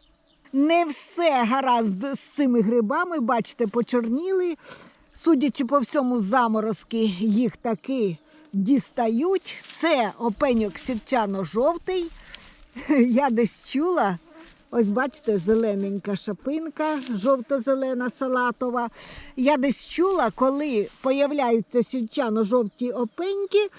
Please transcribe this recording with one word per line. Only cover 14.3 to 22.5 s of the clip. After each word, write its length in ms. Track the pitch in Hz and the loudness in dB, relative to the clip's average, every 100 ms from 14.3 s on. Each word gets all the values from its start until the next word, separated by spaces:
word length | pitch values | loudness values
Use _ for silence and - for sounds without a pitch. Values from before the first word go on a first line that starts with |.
| - - - _ 240 | -20 -20 -20 _ 0
ось 120 | 208 | 2
бачите, 500 | 208 269 - - 202 | 2 -2 -2 -2 0
зелененька 800 | 175 220 226 196 196 196 208 196 | 2 2 2 0 -2 -4 -4 -6
шапинка, 840 | - 190 269 311 320 - 311 302 254 | -6 -6 -4 -4 -6 -4 -2 -2 -4
жовто-зелена, 1000 | 208 233 262 226 277 247 269 262 247 247 - | -2 2 0 0 -2 0 0 0 -2 -4 -4
салатова. 720 | 262 254 247 - 254 240 233 - - - - - | -2 0 0 -2 -2 -2 -4 -8 -14 -14 -12 0
Я 200 | 254 294 | 2 4
десь 320 | 277 - - | 2 0 -4
чула, 420 | - 381 370 233 | 0 2 2 0
коли 540 | - 262 277 302 220 185 - | 2 0 2 -2 -2 -2 -4
появляються 840 | 269 277 285 294 240 233 - 247 | -2 2 0 2 2 2 2 -2
сірчано-жовті 1080 | - 262 220 - 240 220 196 | 0 -4 -4 -2 0 0 2